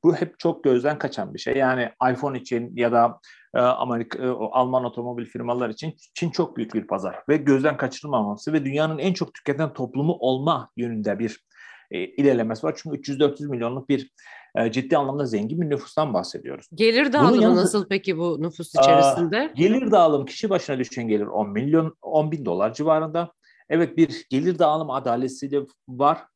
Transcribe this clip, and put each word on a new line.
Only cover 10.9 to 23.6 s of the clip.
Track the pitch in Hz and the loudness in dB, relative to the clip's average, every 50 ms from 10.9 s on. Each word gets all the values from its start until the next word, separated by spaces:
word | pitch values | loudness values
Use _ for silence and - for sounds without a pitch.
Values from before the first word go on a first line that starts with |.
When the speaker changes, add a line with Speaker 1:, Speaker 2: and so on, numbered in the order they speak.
| 117 110 104 107 101 101 | -4 -4 -2 -2 -2 -2
Speaker 1:
bir, | 117 110 - - _ _ _ - - - - - _ _ | -4 -6 -6 -8 _ _ _ -20 -20 -20 -20 -20 _ _
e, | - - | -8 -8
ilerlemesi | 92 - - - 143 139 127 117 113 113 113 - - | -8 -6 -2 2 4 4 4 4 0 -2 -4 -4 -4
var. | 156 151 | -4 -6
Çünkü | - - 160 143 135 | -6 -10 -10 -10 -8
üç | 139 - | -8 -8
yüz | 139 131 | 0 2
dört | 151 143 143 - | 2 2 2 -2
yüz | 147 143 | -8 -8
milyonluk | 135 120 117 117 123 135 131 - | -6 -4 -4 -6 -6 -8 -2 -2
bir, | 143 127 - - _ _ _ - - - - _ _ | -2 -2 -2 -8 _ _ _ -20 -20 -20 -20 _ _
e, | - 139 - | -2 -2 0
ciddi | 110 131 131 135 165 | 0 -2 0 0 0
anlamda | 151 139 135 135 147 143 | 0 0 -2 -4 -4 -4
zengin | 123 110 101 104 113 156 170 | -2 -2 -2 -2 -2 -4 -4
bir | 175 151 | -2 -2
nüfustan | 143 139 - - - - 156 143 113 | -2 -4 -6 -6 -4 -4 -2 0 -2
bahsediyoruz. | - - - - - - 123 139 135 - _ 170 | -4 -4 -4 -12 -12 -12 -12 -14 -14 -16 _ -2
Speaker 2:
Gelir | 156 220 226 226 247 | 2 2 4 4 4
Speaker 1:
Bunun | 294 277 | 2 4
Speaker 2:
dağılımı | 240 294 277 247 240 240 | 4 6 6 6 6 6
Speaker 1:
yanı | 214 220 - | 6 6 6
Speaker 2:
nasıl | 180 185 180 - 214 185 - | 4 4 2 0 0 -2 0
peki | 196 196 196 196 180 156 | -4 -2 -2 -2 -4 -2
bu | 170 175 160 139 | -2 -2 -2 -2
nüfus | 156 175 160 - 165 - - | -4 -6 -6 -8 -12 -4 2
Speaker 1:
Aa, | 147 | 4
Speaker 2:
içerisinde? | 135 135 139 139 139 139 135 175 170 160 185 220 285 311 - | 6 8 8 8 6 6 4 2 0 0 0 -2 -2 -4 0
Speaker 1:
gelir | 131 165 202 226 262 262 214 | 2 2 4 4 2 2 4
dağılımı | 208 196 170 160 147 139 135 | 6 6 6 6 4 2 -2
kişi | 135 - - - 214 | -4 -8 -6 -2 0
başına | 196 175 - - 143 127 | 0 -2 0 -2 -4 -4
düşen | 127 - - 127 120 113 | -4 -4 -4 -6 -2 0
gelir | 107 104 104 | 0 0 0
on | - - 101 107 101 | -2 -2 -2 -2 -2
milyon, | 101 107 131 143 156 165 160 160 - _ | -2 -4 0 2 2 2 2 0 -6 _
on | - - - 156 151 156 | -12 0 0 0 0 0
bin | 156 151 131 | -4 -4 -4
dolar | 95 85 92 98 113 113 | -2 -2 0 0 -2 -2
civarında. | - 147 160 156 156 160 156 156 170 170 165 _ _ _ _ _ _ | -2 0 2 2 2 0 -2 -4 -6 -6 -6 _ _ _ _ _ _